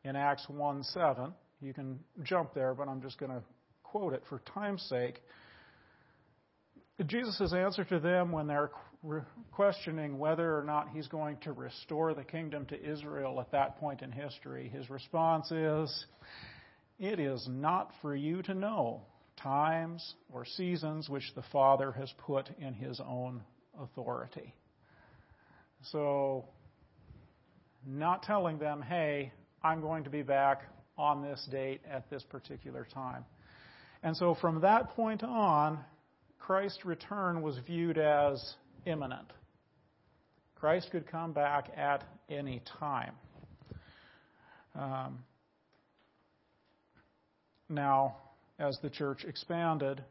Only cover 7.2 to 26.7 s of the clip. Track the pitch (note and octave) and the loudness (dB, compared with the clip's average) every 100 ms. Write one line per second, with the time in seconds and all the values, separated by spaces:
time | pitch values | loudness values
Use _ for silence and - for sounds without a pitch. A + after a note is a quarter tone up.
7.2 | A#3+ F#3+ F#3 F3+ F#3+ G3 F3+ F3 D#3+ F3+ | -2 0 0 2 2 0 0 2 4 4
8.2 | F3 D#3+ D3 C#3+ D3 - - - D#3 D#3 | 4 0 0 2 0 -2 -18 -14 -6 -6
9.2 | D3+ - - - G3+ F3+ - D#3 D3 C#3 | -8 -16 -12 4 4 4 -4 -4 -4 0
10.2 | D3+ E3 E3 D3+ D3 D3+ D3+ D#3 C#3 D#3 | 2 4 2 2 2 0 0 -8 -6 -4
11.2 | D3+ D3 - B2+ B2+ - - D#3 D#3+ C#3+ | -4 -6 -8 -8 -10 -12 -6 0 0 0
12.2 | C3 E3 D#3+ D3 C3+ D3 D3 D3+ D3 D3 | -6 -6 -4 -6 -6 -8 -6 -6 -6 -4
13.2 | C3+ C3 A#2+ C#3+ C#3 - D3 C3+ C3+ B2 | -4 -4 0 2 2 0 -6 -6 -8 -8
14.2 | C#3+ - C3+ C3 C3 C3 B2+ C3+ - E3 | -8 -10 -10 -10 -8 -10 -10 -10 -4 2
15.2 | E3 D#3+ D3+ E3 D#3 D3+ D3+ - - - | 4 4 0 0 2 2 0 -6 -10 -20
16.2 | - - - - - _ _ - G3 G3+ | -20 -18 -18 -20 -20 _ _ -6 -2 0
17.2 | C#3+ B2+ B2+ B2+ D3+ F3+ - - D3 C#3 | 0 0 -4 0 2 2 0 -6 -4 -2
18.2 | D3+ F3+ F#3 F#3+ G3+ G#3+ A#2 A2+ - _ | 0 -2 -2 -2 -2 0 0 -2 -12 _
19.2 | _ - C3+ C#3 D#3 E3 E3 E3+ - - | _ -8 0 4 4 4 0 -6 -12 -16
20.2 | _ B2 B2 - F3+ F3 D#3 D#3 D3+ C#3 | _ -12 -10 -4 0 0 -2 -4 -4 -6
21.2 | - - - C#3+ C3+ C#3 C3+ B2+ C3+ - | -6 -10 0 8 8 8 4 -2 -8 -10
22.2 | - C3+ - - C#3 A2+ C3 A#2+ B2+ B2 | -2 -2 -2 -10 -10 -8 -8 -8 -6 -6
23.2 | B2+ B2 G2+ _ _ G#3+ B2+ - A#2+ B2 | -6 -8 -14 _ _ -16 -12 -8 -6 -6
24.2 | B2+ - - - _ _ _ - - - | -6 -12 -16 -20 _ _ _ -20 -20 -20
25.2 | _ - _ - _ _ C3 D#3 C#3+ C#3+ | _ -20 _ -20 _ _ -6 -2 2 2
26.2 | C#3 C3+ - - - | 2 0 -6 -20 -20